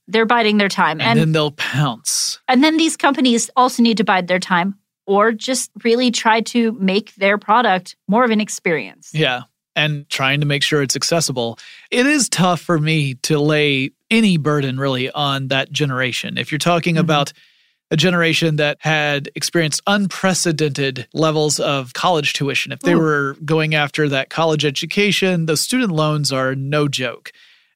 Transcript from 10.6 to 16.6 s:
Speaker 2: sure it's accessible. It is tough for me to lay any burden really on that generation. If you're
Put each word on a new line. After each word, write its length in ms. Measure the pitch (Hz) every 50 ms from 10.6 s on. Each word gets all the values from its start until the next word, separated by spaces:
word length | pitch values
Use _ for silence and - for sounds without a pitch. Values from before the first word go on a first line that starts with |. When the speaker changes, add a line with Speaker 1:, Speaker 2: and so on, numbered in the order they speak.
| -
Speaker 2:
sure 180 | - 156 147 139
it's 120 | 127 -
accessible. 640 | 139 - - 170 170 143 - 135 127 117 117 117 - - - - - - _
It 160 | - 247 247
is 220 | 277 302 302 220 -
tough 320 | - - 175 180 180 160
for 180 | - - 175 156
me 360 | 151 156 160 156 143 139 127 120 -
to 180 | - 156 147
lay 500 | 147 151 151 151 151 147 139 135 131 - - _ _ _ 220
any 240 | 226 226 202 180
burden 420 | 160 131 151 147 147 135 135 127 131
really 320 | 139 139 131 123 127 131
on 380 | - 147 147 139 135 135 135 131
that 240 | 135 135 139 - 147
generation. 640 | 139 151 139 131 127 127 127 117 - - 117 120 123
If 140 | 120 - 156
you're 80 | 147